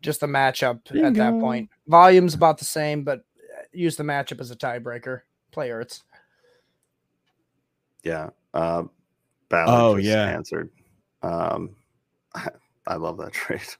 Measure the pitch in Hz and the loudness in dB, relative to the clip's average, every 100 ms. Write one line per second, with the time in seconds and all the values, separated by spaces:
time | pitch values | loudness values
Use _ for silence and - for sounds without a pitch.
0 | - 151 147 139 135 131 131 117 - 294 | -6 -6 -2 0 0 2 -2 -2 -6 0
1 | 311 220 220 226 226 123 110 _ - 165 | 2 2 2 2 0 -2 -6 _ 4 8
2 | 180 185 180 151 160 151 - - 151 151 | 10 10 6 4 2 2 -4 -4 -4 -4
3 | 139 131 _ _ - - - 180 170 - | -4 -8 _ _ -20 -20 -18 -4 -4 -2
4 | 147 143 139 123 127 120 131 120 120 120 | -4 -4 -6 -10 -14 -10 -8 -8 -10 -12
5 | 131 127 _ _ _ - 131 117 120 - | -10 -12 _ _ _ -10 -8 -8 -10 -14
6 | _ _ _ _ _ _ _ _ _ _ | _ _ _ _ _ _ _ _ _ _
7 | _ _ _ _ _ _ _ _ _ _ | _ _ _ _ _ _ _ _ _ _
8 | 82 80 78 _ _ - 82 85 85 _ | -8 -8 -8 _ _ -4 -2 -2 -6 _
9 | _ _ _ _ _ 85 82 120 117 101 | _ _ _ _ _ 0 4 4 4 2
10 | 101 107 104 82 80 82 85 _ _ _ | 2 0 0 -4 -8 -10 -10 _ _ _
11 | _ _ 90 85 87 - 87 101 _ _ | _ _ -8 -4 -4 -4 -8 -16 _ _
12 | _ _ _ - - - _ _ - 85 | _ _ _ -12 -12 -14 _ _ -10 -6
13 | 82 85 76 - - - - | -6 -8 -10 -10 -8 -8 -10